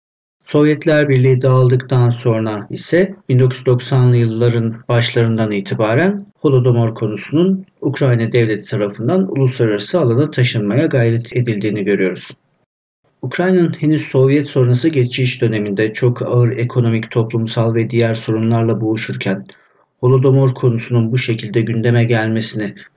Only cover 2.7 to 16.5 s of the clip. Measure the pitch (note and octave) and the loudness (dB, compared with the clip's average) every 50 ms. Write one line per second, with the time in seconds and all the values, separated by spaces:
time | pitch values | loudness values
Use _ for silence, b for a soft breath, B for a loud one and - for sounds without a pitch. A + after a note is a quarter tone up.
2.7 | - F#2+ - - D#3+ E3+ G3 G#3 - - _ - C3 B2 C3 B2+ B2+ - - C3 | -10 -8 -4 0 0 0 0 0 -4 -10 _ 0 2 2 2 2 0 -2 0 0
3.7 | B2 B2 - - C#3 C3 B2+ B2 A#2+ A#2+ A#2 A2+ A2 A2+ A#2+ A#2+ A#2 A#2 A2+ A2+ | 0 0 0 0 0 2 4 4 4 4 2 0 0 0 0 0 0 0 -2 -2
4.7 | A2 - - - A#2+ A#2 A#2+ - - A#2+ A#2 A2+ A2+ A2 A2 G#2 G#2 G2+ G2 - | -4 -6 -4 -2 0 0 0 0 0 0 0 0 0 0 -2 -2 -2 -4 -4 -4
5.7 | - B2 A2 G#2+ A2+ C#3 F3 G3 G#3 G3+ - _ _ _ - D3+ C3+ B2+ A#2+ B2+ | -4 -2 0 0 2 2 2 2 0 -2 -8 _ _ _ -2 2 2 4 4 4
6.7 | A#2 A#2 A#2 A2+ A2 - A#2 G#2 G#2+ G2+ - - C#3 D#3+ F3 F#3+ F#3+ F#3+ F#3+ _ | 2 2 2 0 -2 -4 -4 -4 -4 -6 -6 -2 0 2 2 2 0 -2 -4 _
7.7 | _ - - - C3 - D3 C3 A#2+ A2+ A2+ A2 - B2 A2+ G#2+ G#2+ G2 - - | _ -6 -4 -4 -2 0 0 2 2 0 0 0 0 0 0 0 -2 -4 -6 -6
8.7 | A#2 G2+ G#2 G2+ G2+ - A2 C3+ F3+ F#3+ F#3+ F#3 - C#3 C3+ B2+ B2 - A#2+ A2 | -4 -4 -4 -4 -4 -4 -2 0 0 0 0 -2 -2 0 0 0 0 0 0 0
9.7 | G#2 G#2 - - - F3+ D3+ A#2+ A2+ B2 D3+ D3+ - - B2 B2 - A2+ G#2 G2+ | 0 -2 -2 -2 0 0 2 2 2 2 0 0 0 0 0 0 0 -2 -2 0
10.7 | G#2 C3+ D#3+ D#3 - C3 A#2 A#2 A#2 A#2 A#2 - - B2+ B2 B2 A2 G2+ G2+ G#2+ | 0 0 0 0 0 0 0 2 0 -2 -4 -4 -4 -4 -2 -2 -2 -2 -2 -4
11.7 | G2+ G#2+ F#2+ G2+ G2+ F#2+ F#2+ F#2 F2+ - - - - _ _ _ _ _ _ _ | -4 -2 -2 -2 0 0 0 -2 -2 -6 -12 -16 -18 _ _ _ _ _ _ _
12.7 | _ _ _ _ _ _ _ _ _ - - B2+ - - F3 F#3 F#3 F3+ E3+ D#3 | _ _ _ _ _ _ _ _ _ -12 -10 -8 -4 -2 0 2 2 2 2 2
13.7 | B2+ - D#3 D3+ D#3 C#3+ - - - C3+ C3 C3+ C#3 D3+ C#3+ - - C#3+ B2+ A#2+ | 0 -2 0 0 0 0 -2 0 2 2 4 4 4 2 0 0 0 0 2 2
14.7 | B2 B2 - D#3+ D#3+ C#3 A#2+ B2 - - B2+ B2 - - A#2+ A2+ A2+ G#2+ G#2 G#2 | 2 2 2 0 2 0 -2 0 0 -2 -2 -2 0 0 -2 -2 0 -2 -4 -4
15.7 | G2 G2+ G#2+ G#2+ - - C3 B2 A#2+ - B2+ - A#2+ B2 A#2+ A#2 | -2 -2 -2 -2 0 0 0 0 0 0 -4 -2 2 2 2 2